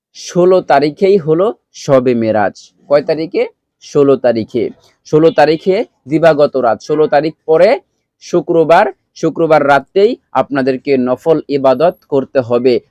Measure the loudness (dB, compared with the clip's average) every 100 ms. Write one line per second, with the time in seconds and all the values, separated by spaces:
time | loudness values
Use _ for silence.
0 | _ -20 -8 0 2 2 2 0 0 -2
1 | 0 0 0 0 -2 -4 _ -14 0 0
2 | 2 0 0 0 -2 -6 -18 _ _ -2
3 | -2 -4 -4 -4 -6 -8 _ _ -6 0
4 | 2 2 0 -2 -4 -6 -6 -10 _ _
5 | -4 0 2 2 2 0 -2 -4 -6 _
6 | -6 0 2 2 0 0 -2 -4 -4 -2
7 | 0 0 -2 -8 -2 2 2 0 -6 _
8 | _ _ -6 -6 -2 -2 2 2 2 -4
9 | _ -8 -6 -4 0 2 2 0 0 0
10 | 0 -2 _ -4 -4 -4 -4 -4 -2 -2
11 | -2 -2 -2 -2 -2 -2 0 0 0 -2
12 | _ -4 -2 -4 -2 -2 0 -2 -4